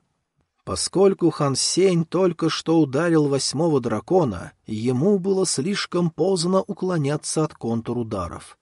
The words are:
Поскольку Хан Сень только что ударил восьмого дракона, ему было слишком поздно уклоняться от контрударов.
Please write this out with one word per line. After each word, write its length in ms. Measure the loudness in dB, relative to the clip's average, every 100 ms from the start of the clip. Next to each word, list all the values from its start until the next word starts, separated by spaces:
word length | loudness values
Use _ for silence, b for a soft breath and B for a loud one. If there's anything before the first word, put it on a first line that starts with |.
| _ _ _ _ _ _
Поскольку 640 | -8 -6 -2 2 2 4 0
Хан 260 | 2 -2 0
Сень 480 | -2 2 2 2
только 440 | 0 0 0 0 -4
что 300 | -2 0 2
ударил 500 | 2 2 2 2 2
восьмого 520 | 0 -2 -2 0 0
дракона, 720 | 0 -4 2 2 2 -4 -12 _ -10
ему 520 | -4 -2 2 2 2
было 260 | 2 0
слишком 640 | 0 -2 -4 -4 -2 0 0
поздно 520 | 0 0 0 2 0
уклоняться 800 | 0 -6 -2 -2 -2 -4 -4 -2
от 100 | -2
контрударов. 1040 | -4 -4 -4 -4 -6 -4 -6 -6 -10 -18 -20